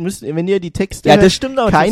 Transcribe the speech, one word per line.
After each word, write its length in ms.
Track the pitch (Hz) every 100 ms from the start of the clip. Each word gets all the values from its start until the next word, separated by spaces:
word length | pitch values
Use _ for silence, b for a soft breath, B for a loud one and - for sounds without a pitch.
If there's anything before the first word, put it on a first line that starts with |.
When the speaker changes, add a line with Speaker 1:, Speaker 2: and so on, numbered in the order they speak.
Speaker 1:
musst, 200 | 170 202
wenn 260 | 113 160 175
ihr 140 | 196
die 100 | 175
Texte 380 | - 196 - -
Speaker 2:
Ja, 60 | 202
Speaker 1:
hört, 100 | 190
Speaker 2:
das 80 |
stimmt 260 | - 262 269
auch 100 | 226
Speaker 1:
keiner 180 | 156 170